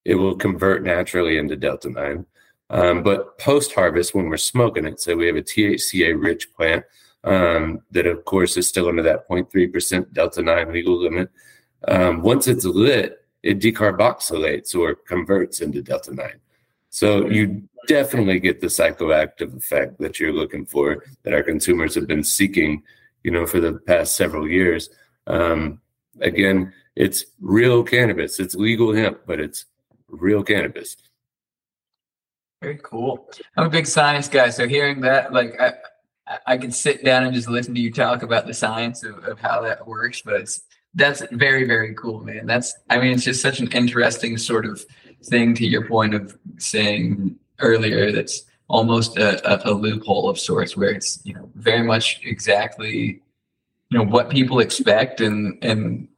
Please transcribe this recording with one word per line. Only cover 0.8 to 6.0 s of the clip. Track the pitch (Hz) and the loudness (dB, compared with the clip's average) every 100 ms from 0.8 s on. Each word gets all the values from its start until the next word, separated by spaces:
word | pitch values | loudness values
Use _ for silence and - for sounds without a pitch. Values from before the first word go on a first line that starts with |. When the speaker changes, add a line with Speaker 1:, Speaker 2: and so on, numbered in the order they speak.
Speaker 1:
naturally | 92 87 90 90 85 80 | 0 -2 0 -2 0 0
into | 73 73 | -2 -2
Delta | 71 67 71 | -4 -4 -8
nine. | 67 71 71 - _ _ _ - | -6 -6 -6 -12 _ _ _ -4
Um, | 90 87 87 | 2 2 2
but | 104 98 - - | 2 0 -4 -4
post-harvest, | - 143 - - 87 82 87 | 2 2 2 2 2 2 0
when | 101 85 | -2 -2
we're | 78 | -2
smoking | - 123 117 87 78 | 0 2 2 2 -4
it, | 71 | -4
so | - 85 | -2 0
we | 85 | 2
have | 80 | 0
a | |
T | - 107 104 | -2 0 2
H | - | 0
C | - 95 | -2 2